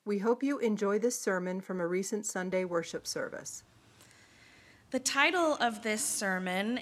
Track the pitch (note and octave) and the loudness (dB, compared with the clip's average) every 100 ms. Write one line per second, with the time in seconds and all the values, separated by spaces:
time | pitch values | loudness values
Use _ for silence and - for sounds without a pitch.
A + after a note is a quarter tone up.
0 | G#3 G3+ G#3+ A#3+ C#4 C#4+ A#3 G3+ G3+ G#3 | -2 0 2 2 2 0 0 2 2 2
1 | A#3 B3 - F#3 F3+ F#3 F#3+ F#3 E3+ F3+ | 2 0 0 0 0 -4 -4 -2 0 0
2 | F#3+ G#3+ - F#3+ F#3 F#3 F#3 E3+ E3 D#3+ | -2 -4 -4 -4 0 0 0 -2 -2 -6
3 | - D3+ - - - - - - - - | -6 -4 -6 -8 -12 -14 -18 -20 -20 -20
4 | - - - - - - - - - C4 | -20 -20 -20 -20 -20 -20 -20 -20 -6 -2
5 | C4 C#4 D4+ F4+ E4 D4 A#3+ G#3+ A3 G#3+ | 0 4 4 6 2 4 0 0 -2 -2
6 | - - G3 F#3 F#3 F#3 G#3+ B3 | -2 0 0 0 0 0 0 -4